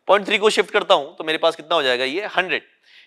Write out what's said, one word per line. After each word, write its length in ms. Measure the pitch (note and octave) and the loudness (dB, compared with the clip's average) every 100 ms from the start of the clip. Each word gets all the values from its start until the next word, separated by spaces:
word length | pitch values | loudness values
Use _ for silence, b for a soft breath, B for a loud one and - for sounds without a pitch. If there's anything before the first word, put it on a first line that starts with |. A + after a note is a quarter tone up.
| - | 0
पॉइंट 180 | G3+ F3+ | 0 2
थ्री 120 | G#3 | 0
को 120 | G#3+ | 2
शिफ्ट 200 | A3+ F#3 | 0 0
करता 220 | G3+ F#3+ | 0 2
हूं 180 | F3 C#3+ | 0 0
तो 100 | - | -8
मेरे 140 | D#3+ D#3 | -6 0
पास 180 | E3 D#3+ | 0 -2
कितना 180 | D3+ | -2
हो 80 | E3+ | 0
जाएगा, 220 | C3 B2 | 0 0
ये 220 | C3 E3 G#3 | -2 -4 -4
हंड्रेड। 340 | F3+ F3+ B2 - _ b b | -4 -2 -4 -8 _ b b